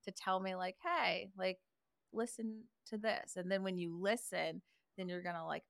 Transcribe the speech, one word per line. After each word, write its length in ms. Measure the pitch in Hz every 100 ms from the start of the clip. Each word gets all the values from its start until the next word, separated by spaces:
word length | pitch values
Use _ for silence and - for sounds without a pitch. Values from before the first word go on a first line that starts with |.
to 80 | -
tell 280 | 190 - 190
me, 140 | 190
like, 220 | 185 185 -
"Hey, 480 | 349 349 185 - 196 196
like, 240 | 185 185 _ _ _ _ _
listen 560 | 214 233 - 226 220 233 _ -
to 100 | 220
this." 380 | 220 - - -
And 140 | 180
then 120 | 196
when 140 | 190 180
you 160 | 170 170
listen, 680 | 196 233 - 180 160 170 _ _ _ -
then 120 | 185
you're 140 | 180
gonna, 240 | 175 170 160
like, 180 | 156